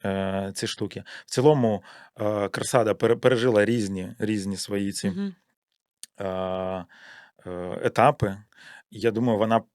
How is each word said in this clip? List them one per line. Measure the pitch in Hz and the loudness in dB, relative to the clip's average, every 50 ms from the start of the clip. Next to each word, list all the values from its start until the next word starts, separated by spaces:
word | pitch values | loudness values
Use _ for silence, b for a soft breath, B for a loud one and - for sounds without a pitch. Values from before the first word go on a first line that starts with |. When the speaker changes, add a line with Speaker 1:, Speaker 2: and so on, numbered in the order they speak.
| _ | _
Speaker 1:
е, | 98 98 98 95 98 95 98 98 98 95 | -4 -2 -2 -2 -2 -2 -4 -4 -6 -6
ці | - - | -6 -6
штуки. | 110 - - 110 101 - - 95 B B B B | -6 -4 -6 -8 -8 -8 -12 -14 B B B B
В | B | B
цілому, | - - 123 151 151 139 123 113 107 98 B B B B B B B - | -2 4 4 6 6 6 4 2 0 -2 B B B B B B B -4
е, | 110 104 107 104 101 98 | -4 -2 0 0 -2 -2
краса, | - - - - - 131 110 | -4 -6 -6 2 2 2 4
да, | 107 101 | 4 0
пере-, | - - 113 117 | 2 2 2 2
пережила | - - 127 127 117 117 127 113 104 104 | 4 4 2 2 4 2 4 4 4 4
різні, | 101 120 120 107 98 98 95 90 85 82 - | 4 4 0 0 -2 -4 -6 -8 -8 -8 -6
різні | 110 104 110 104 95 98 98 | -4 -2 -2 -2 -2 -4 -6
свої | 92 - - 104 101 101 98 98 | -6 -6 -4 -4 -4 -2 -4 -4
ці, | - - - | -4 -4 -4
Speaker 2:
Мгм. | 175 185 202 202 180 _ _ _ _ _ _ _ _ _ _ _ _ _ - _ _ _ | -2 -2 -6 -6 -8 _ _ _ _ _ _ _ _ _ _ _ _ _ -20 _ _ _
Speaker 1:
е, | 101 95 92 92 92 92 92 92 95 92 95 92 87 B B B B B B B B B B _ _ | -6 -6 -4 -4 -4 -4 -4 -4 -4 -4 -6 -6 -8 B B B B B B B B B B _ _
е, | 90 90 87 90 90 - - - | -12 -10 -8 -8 -8 -8 -2 -2
етапи. | 123 - - 113 139 143 - - 101 95 101 107 _ B B B B B B B _ - | -2 2 4 4 4 4 2 -2 -4 -4 -8 -14 _ B B B B B B B _ -14
Я | 110 110 117 | -2 -2 0
думаю, | 104 110 120 123 113 101 | 0 2 0 2 2 2
вона | 107 110 113 113 107 _ | 2 4 4 2 2 _